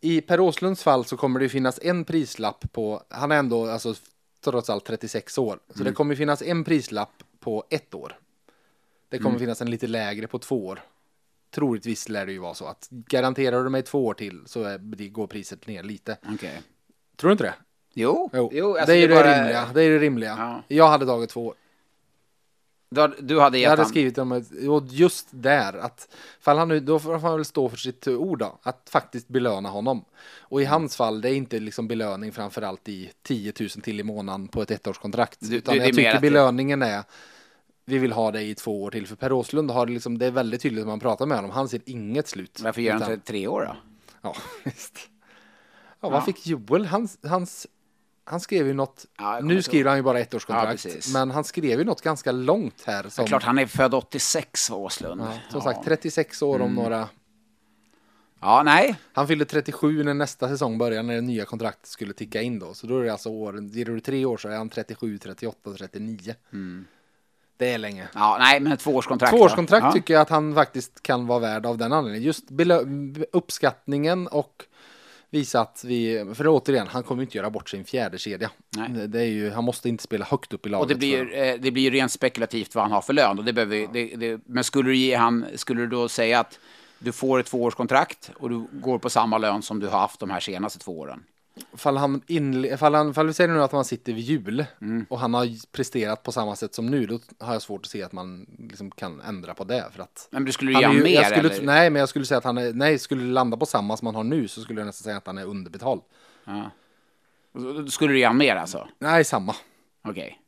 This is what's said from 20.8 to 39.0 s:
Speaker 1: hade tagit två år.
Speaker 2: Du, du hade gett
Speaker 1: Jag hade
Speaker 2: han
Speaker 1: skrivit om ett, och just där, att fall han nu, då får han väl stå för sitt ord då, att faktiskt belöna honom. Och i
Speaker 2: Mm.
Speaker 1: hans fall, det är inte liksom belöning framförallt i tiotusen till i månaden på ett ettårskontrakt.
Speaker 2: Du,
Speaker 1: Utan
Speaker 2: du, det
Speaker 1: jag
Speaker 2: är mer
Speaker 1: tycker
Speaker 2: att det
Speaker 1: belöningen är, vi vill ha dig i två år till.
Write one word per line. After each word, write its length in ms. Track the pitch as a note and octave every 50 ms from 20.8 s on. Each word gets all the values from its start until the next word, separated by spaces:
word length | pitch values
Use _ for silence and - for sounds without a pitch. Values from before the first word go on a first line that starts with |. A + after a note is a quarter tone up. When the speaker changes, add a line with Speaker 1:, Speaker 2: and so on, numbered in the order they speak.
| D#3+
Speaker 1:
hade 180 | D#3 D3+ C#3 C3+
tagit 240 | B2+ B2 A#2 A#2 A2
två 160 | - B2 A#2
år. 80 | A2+ - _ _ _ _ _ _ _ _ _ _ _ _ _ _ _ _ _ _ _ _ _ _ _ _ _ _ _
Speaker 2:
Du, 180 | - C#3+ D3+ D3 C#3 -
du 200 | C#3+ B2+ D3+ D#3
hade 180 | C#3+ C#3 B2+
gett 60 | B2+ B2
Speaker 1:
Jag 60 | A#2+
hade 120 | - D#3
Speaker 2:
han 80 | D#3 G#2+
Speaker 1:
skrivit 280 | A2+ D#3+ C#3+ B2+ A#2+
om 140 | - C3 B2+
ett, 160 | B2+ B2 A#2+ - - D2 B2+ C#3
och 140 | D3+ D3+ C#3 B2+
just 380 | B2+ C#3 F3 F3 - - - _
där, 420 | - C3 A#2+ C3 C#3+ C#3+ - G3 F#3+
att 300 | - - B2 _ - - _ - - - - - _
fall 160 | _ C#3+ D3
han 100 | D3+ E3+
nu, 120 | E3 D#3+ D3+
då 200 | C3+ C#3 D#3+ D3+
får 180 | D3 D#3 E3
han 180 | D#3+ D#3 E3+ D#3+
väl 100 | D#3 D3+
stå 240 | - _ D#3 C3+ A#2+
för 80 | A#2
sitt 300 | A#2+ - C3 B2 _ -
ord 320 | C#3+ B2+ A#2+ D#3 F#3+ E3+ A#2+
då, 200 | A2+ G2 - - _
att 240 | B2 B2+ _ _ -
faktiskt 360 | - D3+ - - - A#2+ A2+
belöna 420 | _ B2 C3 B2 A#2+ G#2 F#2+ G2 G2
honom. 360 | F#2+ G2+ G#2+ C3 C3 A2+ - _ _ _ - - - -
Och 220 | - _ C3 C#3
i 40 | C#3
Speaker 2:
Mm. 60 | C3+
Speaker 1:
hans 240 | D3 D#3+ D#3+ C#3 -
fall, 260 | - B2 A2+ A2 A2
det 80 | G#2+ B2+
är 40 | C3+
inte 240 | C#3 C3+ - A#2+ A2+
liksom 280 | G#2+ G#2+ - - A#2
belöning 440 | A2 A#2 A2+ A2 G#2 G2 F#2+ G#2+ G#2+
framförallt 580 | G2+ - G#2 G2+ F#2+ G#2 G#2+ G2 G2 - _ A2
i 220 | G2+ F#2 F#2 E2+ - _ _
tiotusen 580 | - C#3 A2+ G2 G#2 G#2 - A2+ G2 - G#2
till 180 | - - G#2+ G#2
i 40 | G2+
månaden 440 | G#2+ G#2+ G#2 G2+ G2 F#2+ F#2+ F#2+
på 140 | F#2+ - A#2+
ett 100 | G#2 -
ettårskontrakt. 680 | A2 G2+ _ G#2 F#2+ - - G#2 G2 A2+ A#2 - - _
Speaker 2:
Du, 140 | - G#2+ A#2
Speaker 1:
Utan 180 | A2+ - - C#3
Speaker 2:
du, 60 | C3+
det 60 | B2+
Speaker 1:
jag 40 | D3
Speaker 2:
är 40 | B2
mer 40 | A#2+ A#2+
Speaker 1:
tycker 60 | A2+ A2
Speaker 2:
att 60 | A2
det 60 | - D3
Speaker 1:
belöningen 520 | C#3+ D3 C#3 C3 B2 B2+ C3+ C#3 C#3+ C#3
är, 220 | C3 A#2 G#2 G2+ G#2 _ - - - - - - _ _ _ _ _ _ _ _ _
vi 120 | - C3+
vill 140 | C3+ B2+ B2
ha 200 | A2 A2+ A2+ G#2+
dig 180 | G#2+ A2 G#2+ G#2+
i 60 | G#2
två 280 | - - A#2 G#2 G2+ G2
år 80 | G2+
till. 160 | A2 A2+